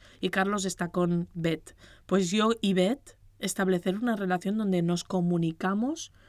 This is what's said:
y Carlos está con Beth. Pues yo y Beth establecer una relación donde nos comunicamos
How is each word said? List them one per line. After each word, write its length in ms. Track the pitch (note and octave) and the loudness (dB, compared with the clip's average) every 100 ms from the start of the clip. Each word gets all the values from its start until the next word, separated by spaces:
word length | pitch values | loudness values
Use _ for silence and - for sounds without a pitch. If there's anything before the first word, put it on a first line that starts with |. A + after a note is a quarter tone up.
| - - | -20 -6
y 100 | F#3 | -2
Carlos 360 | F#3+ F#3+ G#3 F#3+ | 0 0 0 -2
está 240 | - F3 | -4 -4
con 400 | F3+ F3 F3 F3 E3+ | 0 0 0 -2 -4
Beth. 400 | E3 D#3+ - - - - - | -2 -2 -6 -20 -20 -20 0
Pues 240 | F#3 F3+ | 0 2
yo 180 | G#3+ A3 A3+ | 2 2 2
y 140 | G3 | 2
Beth 440 | F#3 F#3 C4+ - - - - | 2 2 0 -8 -20 -20 -10
establecer 580 | F#3+ - F#3+ F3+ F#3 G3 | -6 -2 0 0 0 -2
una 180 | A#3+ G#3+ | -2 0
relación 420 | F#3+ F3+ G3 G#3+ | 0 -2 -2 -2
donde 240 | G#3 F3+ | 0 2
nos 220 | E3+ F3 | 2 0
comunicamos 1080 | - F#3+ F3 F3 E3 D#3+ F#3 G3+ B3 E4 - - | -2 0 2 2 0 -2 -2 0 -2 -4 -10 -18